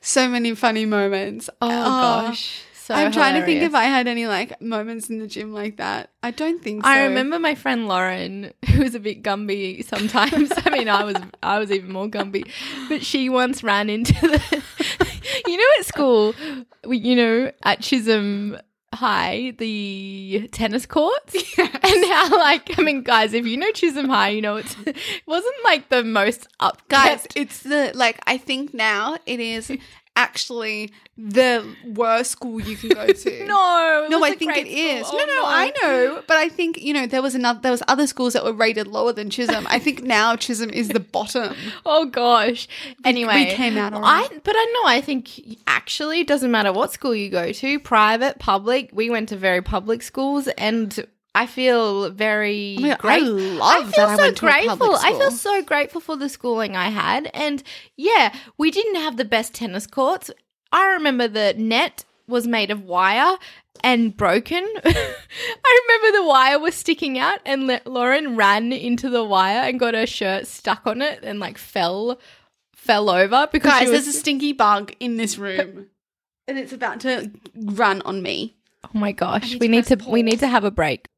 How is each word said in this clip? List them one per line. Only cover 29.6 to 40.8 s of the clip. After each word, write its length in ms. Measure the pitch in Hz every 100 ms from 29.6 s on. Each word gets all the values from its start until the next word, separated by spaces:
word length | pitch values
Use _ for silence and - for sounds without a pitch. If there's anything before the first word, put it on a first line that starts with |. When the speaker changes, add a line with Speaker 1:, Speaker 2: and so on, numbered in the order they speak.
| 220 269 -
Speaker 2:
<laughs> 220 | - _ -
Speaker 1:
actually 760 | 247 - - 233 220 214 214 _ _ -
the 480 | 220 208 254 240 214 - 240
worst 360 | 214 233 226 240
school 280 | - 247 226
you 160 | 214 214
can 140 | 226
go 160 | 214 214
to. 400 | 381 - - 392
Speaker 2:
<laughs> 0 |
No, 580 | 403 370 349 330 311
it 60 | 302
Speaker 1:
No, 80 | 320
Speaker 2:
was 120 | 302
Speaker 1:
I 40 |
Speaker 2:
a 20 | 381
Speaker 1:
think 160 | 320
Speaker 2:
great 140 | 294 285
Speaker 1:
it 40 |
is. 360 | 285 320 262 233
Speaker 2:
school. 120 | 480
Speaker 1:
No, 40 |
Speaker 2:
Oh, 20 | 587
Speaker 1:
no, 80 |
no, 80 | 539
Speaker 2:
no. 60 | 539
Speaker 1:
I 240 | 427 392 587
know. 400 | 359 262 247 311 -
But 100 | 320
I 120 | 320
think, 320 | 330 339 330
you 120 | 277
know, 140 | 294 247
there 160 | 262
was 120 | 269
another, 260 | 254 247 240
there 120 | 262
was 100 | 240 -
other 180 | 254 285
schools 260 | - 247
that 100 | 240
were 80 | -
rated 340 | 220 220 214 202
lower 260 | 214 233
than 180 | 233 208
Chisholm. 360 | 180 233 226 -
I 100 | 240
think 240 | 285 262
now 340 | 247 220 226 226
Chisholm 340 | - 226 226
is 180 | -